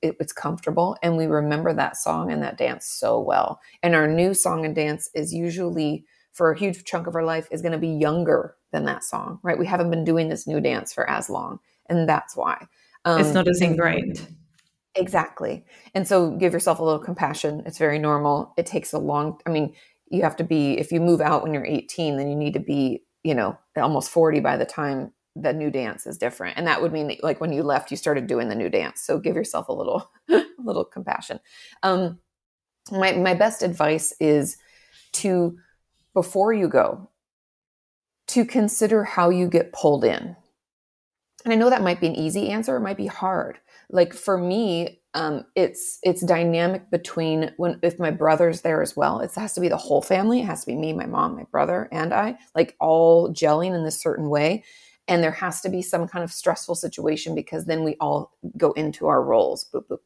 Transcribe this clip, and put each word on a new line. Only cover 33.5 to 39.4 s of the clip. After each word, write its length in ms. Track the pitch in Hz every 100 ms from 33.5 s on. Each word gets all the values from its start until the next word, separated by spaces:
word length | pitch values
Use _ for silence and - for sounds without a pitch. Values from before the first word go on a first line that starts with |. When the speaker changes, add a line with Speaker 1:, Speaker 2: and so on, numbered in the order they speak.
| 214
Speaker 1:
advice 500 | 180 170 151 160 - -
is 380 | 156 151 143 - _ _ _ - -
to, 440 | - 202 180 170 175 _ _ _ _ _
before 380 | 190 180 196 202
you 160 | 220 175
go, 420 | - - - 185 _ _ _ _ _ _ _ _ _ _ _ -
to 160 | -
consider 600 | 233 262 214 - 214 214
how 260 | 208 - 175
you 160 | 180